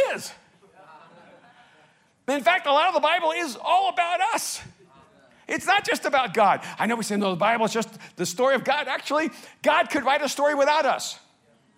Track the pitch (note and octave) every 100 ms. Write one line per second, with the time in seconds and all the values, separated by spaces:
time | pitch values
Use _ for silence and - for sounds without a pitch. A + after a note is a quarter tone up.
0 | C5 D#4 - - _ _ _ - - -
1 | - D#3+ - - - - - _ _ _
2 | _ _ - C#4+ C4+ F4+ D#4+ C#4 F4 E4
3 | D4 F4 E4 E4 E4 A3 - F4+ G4 F4
4 | E4+ F4 G4 A4 - - - - _ _
5 | _ _ _ _ - - - G4+ G#4 G#4+
6 | F4+ C4+ B3 F3 G3+ C#3+ - - G3+ A#3
7 | G#3+ G3+ G3+ F3+ G3+ A#3 A3 A3 G#3+ -
8 | - - F3 F3 B3+ C#4 A#3 C4+ C4+ D#4
9 | - D4 D#4 - - - C#4 D#4 D#4 D4+
10 | B3 D4 D4 - C#4+ D4 C#4 D4+ C#4 F#3
11 | - - _ _ _ _ _